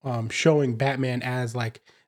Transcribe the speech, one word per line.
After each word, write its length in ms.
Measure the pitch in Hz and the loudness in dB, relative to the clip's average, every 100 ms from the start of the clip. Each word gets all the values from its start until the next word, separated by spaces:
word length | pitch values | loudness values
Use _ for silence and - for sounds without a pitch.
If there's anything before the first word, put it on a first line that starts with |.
| 135 | -6
um, 240 | 120 113 | -4 -4
showing 480 | - 160 151 135 117 | 2 4 6 2 0
Batman 440 | 139 131 131 123 | -2 0 -2 -2
as, 320 | 127 127 120 | -4 -4 -4
like, 280 | 117 117 - _ _ | -4 -6 -6 _ _